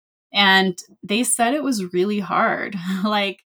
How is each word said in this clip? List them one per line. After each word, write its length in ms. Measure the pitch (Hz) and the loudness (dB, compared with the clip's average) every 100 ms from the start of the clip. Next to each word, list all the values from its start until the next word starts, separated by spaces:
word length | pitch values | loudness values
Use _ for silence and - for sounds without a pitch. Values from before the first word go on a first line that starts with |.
| _ _ _ | _ _ _
And 460 | 202 202 190 190 175 - _ | 0 4 6 4 -2 -10 _
they 220 | 185 208 | -4 -2
said 300 | 247 - 233 | 0 0 2
it 100 | 302 | 0
was 280 | 277 220 180 | -2 -2 -2
really 280 | 180 196 208 | -2 0 -2
hard. 560 | 175 - 220 - - 202 180 | -2 0 0 -2 -6 -8 -6
<laughs> 120 | 190 | -4
Like, 400 | 208 208 196 - | -2 0 -2 -6